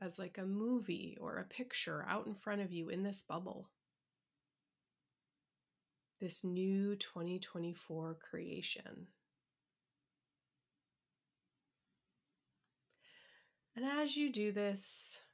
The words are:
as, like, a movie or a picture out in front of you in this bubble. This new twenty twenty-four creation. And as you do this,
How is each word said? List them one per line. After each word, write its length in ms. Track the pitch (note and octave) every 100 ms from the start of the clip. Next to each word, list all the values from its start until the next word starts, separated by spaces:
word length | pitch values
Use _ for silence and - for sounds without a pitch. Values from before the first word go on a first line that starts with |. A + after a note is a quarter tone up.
as, 180 | F#3 F3+
like, 200 | F3+ G3
a 80 | F#3+
movie 720 | G3+ A3+ B3 F#3+ F3 E3 -
or 160 | E3 F3
a 80 |
picture 640 | F#3+ - B3+ - - D3+ F3+
out 180 | G3+ A3
in 80 |
front 280 | G3 G#3+ G3+
of 100 | F#3+
you 160 | E3+ E3
in 140 | F3+
this 180 | G3 G3+
bubble. 480 | - D#3+ F#3 - - _ _ _ _ _ _ _ _ _ _ _ _ _ _ _ _ _ _ _ _ _ _ _ _ _
This 200 | F#3 -
new 540 | F#3 F3+ F#3+ G3 G3+ G3+
twenty 420 | - E3+ E3+ F#3
twenty-four 760 | F#3 F3 E3+ E3 - D#3+ D#3+ D#3+ -
creation. 760 | E3 E3+ - - - - - F3+ _ _ _ _ _ _ _ _ _ _ _ _ _ _ _ _ _ _ _ _ _ _ _ _ _ _ _ _ _ _ _ _ _ _ _ _ _ _ _ - - - - _ _ _ A#3
And 80 |
as 320 | C4 D4 D4 D4
you 160 | D4
do 200 | A3 G#3
this, 680 | G3+ G3+ G3 - - - - -